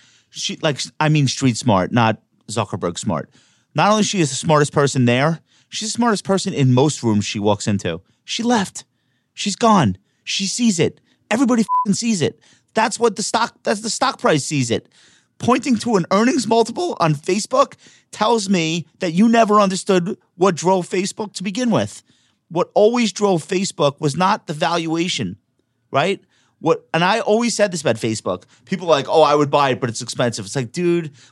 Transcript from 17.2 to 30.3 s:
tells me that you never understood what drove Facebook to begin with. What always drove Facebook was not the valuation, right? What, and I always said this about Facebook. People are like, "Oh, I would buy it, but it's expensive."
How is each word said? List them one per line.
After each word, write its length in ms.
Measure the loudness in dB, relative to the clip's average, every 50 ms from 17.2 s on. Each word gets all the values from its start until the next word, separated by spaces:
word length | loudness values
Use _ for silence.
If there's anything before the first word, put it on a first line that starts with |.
| -2 -2 -2 -2 -2 0 2 2 0 0 -2 -14 _ -20 _ _ _ _
tells 380 | -6 -2 0 0 0 0 0 0
me 360 | 0 0 0 0 -2 -4 -6 _ _ -6
that 120 | -6 -2
you 180 | 2 4 4 6
never 320 | 6 4 4 6 6 4
understood 560 | 4 2 0 -2 0 0 2 2 0 -2 -6 -10 _ _ _
what 200 | 0 2 2 2
drove 340 | 2 0 0 0 0 0 -2
Facebook 420 | -4 -4 -4 -4 -6 -8 -10 -10 -10
to 100 | -8 -8
begin 260 | -6 -4 -2 0 0
with. 320 | 0 0 0 -2 -8 -14 -20 _ _ _ _ _ _ _ _ -6
What 200 | -4 -4 -2 0 2
always 400 | 4 4 4 4 2 0 -2 -2
drove 320 | 0 0 2 2 0 -2
Facebook 540 | -2 -4 -4 -4 -4 -2 0 0 0 0 -2
was 160 | -4 -4 -2
not 300 | 0 0 0 0 -2 _
the 60 | -8 -6
valuation, 840 | -4 -2 -2 -2 -2 -2 -2 -2 -2 -2 -4 -4 -6 -6 -8 -10 -12 _ _ _ _ _ _ _ _ _ _
right? 320 | -2 0 0 0 -2 -6 _ _ _ _ _ _ _ -2
What, 280 | 0 0 0 0 -2 _ -2
and 100 | 0 2
I 160 | 2 2 0
always 340 | 0 0 0 2 0 0 0
said 200 | 0 0 -2 -2
this 80 | -2
about 160 | -2 -2 -2
Facebook. 460 | 0 -2 -4 -4 -4 -4 -6 -6 -6 -8 _ _ _ _
People 240 | -8 -8 -2 0
are 40 | 2
like, 160 | 2 2 2 2
"Oh, 120 | 4 4
I 140 | 6 6 4
would 140 | 4 2 2
buy 200 | 2 2 2 2
it, 100 | 0 -2
but 80 | -4 -6
it's 120 | -6 -6
expensive." 440 | -10 -8 -4 -2 -2 -2